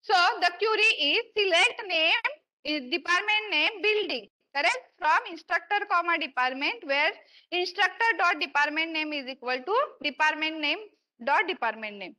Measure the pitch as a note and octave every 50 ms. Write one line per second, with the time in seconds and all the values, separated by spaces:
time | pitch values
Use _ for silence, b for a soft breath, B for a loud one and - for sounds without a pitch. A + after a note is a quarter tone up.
0 | _ - G#4 F4+ F4 F#4+ - - F4 F4 F4 - G#4 A4 A4 G#4+ G#4+ A4 - -
1 | D4+ C#4+ D#4 G#4+ A#4 - _ G#4+ G4+ G4 E4 E4+ F#4+ A#4+ A#4 - A4+ F#4 F4+ D#4+
2 | D#4+ E4+ G4+ A#4 - B4 D5 - _ _ _ _ _ D4 D4+ D4+ B3 B3 D4+ F4
3 | D#4 E4+ E4 F4+ G4+ G#4+ G#4+ G#4+ G#4+ G#4 F4 D4+ D#4 F#4+ A4+ F#4+ D#4 G#4 G#4+ G#4+
4 | G4+ D4 D4+ A#3+ G#3 - _ _ _ _ _ C#4 D4+ F4+ A#4+ B4+ - _ _ _
5 | F4 D4+ D#4+ F#4+ B4 G#4 E4+ D#4 - _ F4 F4 F4 _ G#4 G#4 G4+ G4+ G4 E4+
6 | F4 F4 E4+ D#4+ D#4+ C#4+ _ B3+ B3+ B3+ C4 C4+ C#4+ D#4+ A#4 A#4 F4+ C#4 C4+ C#4
7 | D4+ - A#4 - b b b b b b E4 F4+ F4+ F4 - - F#4+ F#4 F#4 -
8 | A4+ A4+ G#4 E4 F#4+ - D4+ D4 F4 C#4 - C#4+ D4 D4+ D4+ D#4 D#4+ E4 D#4+ D#4
9 | D#4 D4+ D4+ C#4+ C4 B3 C4+ B3+ A#3+ B3 B3+ C4 C4 F4+ G4+ B4 D5 D5+ - _
10 | - D4 C#4+ - D#4 D#4 D#4 D4+ D#4 D#4+ D#4+ D#4 D4+ C#4+ D#4 G4+ G#4+ G4+ _ _
11 | _ _ _ _ A#3 C4 C#4+ E4 G#4 E4 - - B3+ A3+ G#3+ A3 A3 G#3+ G#3 G3+
12 | F#3+ E3+ -